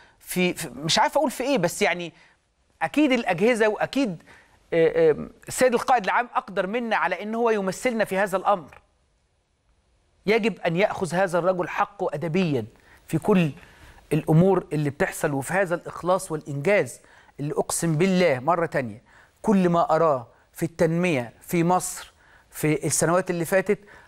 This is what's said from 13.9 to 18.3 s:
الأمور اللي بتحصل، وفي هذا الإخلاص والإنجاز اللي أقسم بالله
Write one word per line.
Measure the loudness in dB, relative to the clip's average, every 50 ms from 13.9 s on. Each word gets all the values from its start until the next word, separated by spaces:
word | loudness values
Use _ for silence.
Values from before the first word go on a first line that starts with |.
| -20 -20 -6 _ -4
الأمور | -2 2 4 4 6 6 6 4 2 0 -2 -4
اللي | -2 -2 -4
بتحصل، | -2 -2 -4 -4 -2 -4 -4 -2 -2
وفي | -4 -4 -2 -2
هذا | -2 0 0 -2
الإخلاص | -4 -6 -10 -14 -6 -2 0 0 0 -2 -4
والإنجاز | -8 -8 -8 -8 -10 -4 0 2 2 2 2 -2 -6 -12 -20 _ -20 -20 _ -20 _ -8
اللي | -8 -4 -4
أقسم | -4 -4 -4 -4 -2 0 0 2 2
بالله | 2 2 4 4 4 2